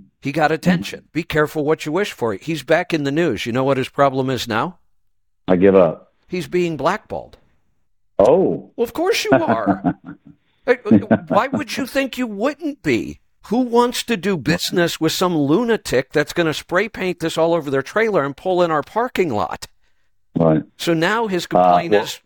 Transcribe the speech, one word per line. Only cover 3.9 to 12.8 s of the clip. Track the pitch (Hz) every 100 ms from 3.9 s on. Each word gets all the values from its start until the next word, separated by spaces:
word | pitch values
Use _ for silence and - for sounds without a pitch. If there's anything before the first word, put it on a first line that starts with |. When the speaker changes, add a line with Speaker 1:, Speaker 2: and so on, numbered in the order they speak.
| - 139 131 131
Speaker 1:
is | 120 117
now? | 110 160 - _ _ _ _ _ _ -
Speaker 2:
I | 90
give | 98
up. | 95 82 - _ _ -
Speaker 1:
He's | 180 139
being | 180 170 147
blackballed. | 147 208 - 78 60 - _ _ _ _ _ _ _ -
Speaker 2:
Oh. | 107 175 143 - - -
Speaker 1:
Well, |
of | 233
course | - 370 -
you | 427
are. | - 311 113 98 98 - -
Speaker 2:
<laughs> | - - - - _ _
Speaker 1:
Uh, | - 180 208
uh, | 208 214 208 160
why | 190 269
would | 269 226 -
you | 254
think | 269 269 247
you |
wouldn't | 247 196 262 285 320 -